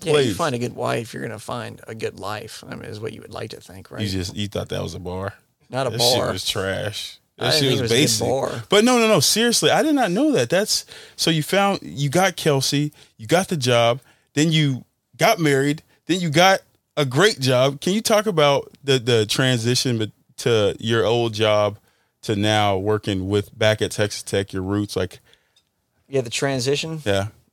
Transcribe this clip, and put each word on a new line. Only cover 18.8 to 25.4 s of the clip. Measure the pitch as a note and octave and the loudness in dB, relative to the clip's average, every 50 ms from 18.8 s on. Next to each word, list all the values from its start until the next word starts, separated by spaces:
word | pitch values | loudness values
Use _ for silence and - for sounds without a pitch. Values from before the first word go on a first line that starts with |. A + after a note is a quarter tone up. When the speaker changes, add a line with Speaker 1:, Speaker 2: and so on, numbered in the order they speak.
Speaker 2:
the, | - C3+ C3+ C3 | -2 0 0 2
the | A2 B2+ A#2+ A2 G#2+ | 2 2 2 2 2
transition | G#2+ - - C3 B2+ B2+ A2+ A2 A#2+ B2+ - - C3 A#2+ A2 | 0 0 0 2 2 2 0 0 0 0 0 0 -2 -2 -2
bet-, | G#2+ G#2 - _ _ _ _ - | -4 -6 -10 _ _ _ _ -4
to | - B2+ A#2 G#2+ G#2 F#2+ - - | 0 2 2 2 2 2 0 -2
your | - A2+ A#2 A2+ F#2+ | -2 0 0 2 2
old | G#2+ A#2+ A#2+ A#2 A#2 G#2 | 2 2 2 0 -2 -2
job | G#2 A2 G#2+ G#2+ G#2 G#2 G#2 G#2 - _ _ _ _ _ _ _ _ | 0 2 2 4 2 2 0 -2 -6 _ _ _ _ _ _ _ _
to | - - G#2+ | -6 -4 -2
now | G2 G#2 G#2+ G#2+ G#2+ G#2 G2+ G2 | 0 2 2 2 2 2 2 0
working | F#2 F#2+ G#2+ G#2+ G#2 - A2+ G2 F#2 F#2 G2 | 0 0 -2 -2 -2 -2 -2 -4 -2 -2 0
with, | G#2 G#2 F#2+ - - - | 0 -2 -2 -2 -4 0
back | A2 G#2+ G#2+ - | 2 2 2 2
at | G#2+ F#2 | -2 -4
Texas | - - G#2 G2+ - - | -2 -2 -2 -2 -2 -8
Tech, | - - G#2 G2 G2 - - | -8 -4 -2 -2 -2 -4 -6
your | F#2+ | -6
roots, | F#2 F#2+ G2+ G#2 G#2 - - | -4 -2 -2 -2 -2 -4 -4
like | F#2 F#2 - - - _ _ _ _ | -4 -4 -4 -8 -14 _ _ _ _